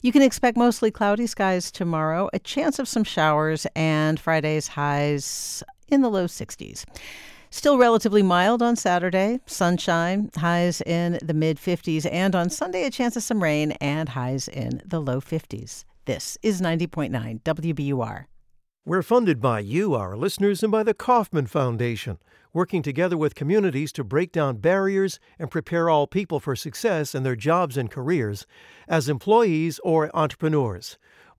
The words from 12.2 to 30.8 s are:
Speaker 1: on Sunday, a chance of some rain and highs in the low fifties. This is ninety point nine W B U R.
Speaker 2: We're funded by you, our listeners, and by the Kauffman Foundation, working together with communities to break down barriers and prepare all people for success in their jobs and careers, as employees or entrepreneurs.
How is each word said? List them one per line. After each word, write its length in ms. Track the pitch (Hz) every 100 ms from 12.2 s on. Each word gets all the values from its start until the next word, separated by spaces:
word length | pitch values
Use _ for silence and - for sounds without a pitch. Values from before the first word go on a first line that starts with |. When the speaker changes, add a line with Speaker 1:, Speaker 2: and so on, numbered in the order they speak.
| 190
Speaker 1:
on 160 | 180 175
Sunday, 340 | - 359 359
a 40 | 277
chance 260 | - 240
of 60 | 233
some 220 | - 220
rain 300 | 165 151 151
and 360 | - 143 151 156
highs 380 | 127 127 135 -
in 340 | 135 120 -
the 160 | - 165
low 200 | 139 127
fifties. 680 | - 160 - 104 131 - - _
This 300 | - 120 - -
is 200 | 220 185
ninety 260 | 175 165 170
point 240 | 165 143
nine 300 | 131 113 110
W 320 | - 160 165
B 80 | 151
U 160 | 139 135
R. 260 | 107 98 - - _ _ _ _
Speaker 2:
We're 180 | - 180
funded 360 | - 247 214 131
by 200 | 123 113
you, 340 | 101 147 208
our 240 | 127 95 101
listeners, 460 | 185 - 202 196
and 80 | 220
by 100 | 220
the 140 | 220
Kauffman 500 | 208 - 240 196 160
Foundation, 720 | 127 151 127 113 120 113 - 87 _ _ _
working 280 | 165 180 180
together 340 | 143 135 180
with 200 | 170 151
communities 580 | - 143 208 190 135 151
to 100 | -
break 280 | 110 143 180
down 260 | 165 143 113
barriers 640 | 160 190 196 196 190 - _ -
and 140 | 165
prepare 400 | 165 - 170 170
all 160 | 151 143
people 320 | 190 196 151
for 160 | -
success 580 | 123 156 - 226 165 147
in 80 | 139
their 160 | 131 120
jobs 400 | 139 175 170 131
and 120 | 117
careers, 580 | - 131 175 107 101 - - - - -
as 200 | 160 131
employees 720 | 135 - 226 220 156 165 -
or 240 | 180 160 151
entrepreneurs. 840 | 165 156 - 156 151 120 90